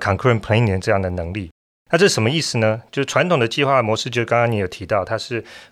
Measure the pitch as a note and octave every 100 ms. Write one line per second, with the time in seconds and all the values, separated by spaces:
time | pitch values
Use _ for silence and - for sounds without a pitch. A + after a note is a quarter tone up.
0 | G2+ G2 B2+ A2+ - A2 A#2 F#2+ G2+ G2+
1 | F#2+ F2+ E2+ G2+ E2+ - _ _ _ B3+
2 | D4 - A2+ D#3 C3+ A#2+ A2 A2 - -
3 | C3+ C3+ F3 E3 A#2 - C3+ C3+ A2 A2
4 | C3 A#2+ A#2 A#2 A#2+ A2 F#2 - F#2 G#2+
5 | F#2 A2 - A#2 - - -